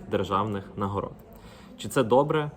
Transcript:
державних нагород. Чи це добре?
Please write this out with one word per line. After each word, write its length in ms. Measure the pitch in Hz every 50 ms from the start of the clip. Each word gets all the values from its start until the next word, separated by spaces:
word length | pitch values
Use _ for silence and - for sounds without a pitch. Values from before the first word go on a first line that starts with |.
| - -
державних 540 | - 101 98 90 95 95 101 110 101 98 95 - -
нагород. 380 | 101 104 98 101 95 - - - - - - - - - - - - - - - -
Чи 100 | - 104
це 140 | - 143 123
добре? 460 | 107 120 131 147 151 160 156 151 147 -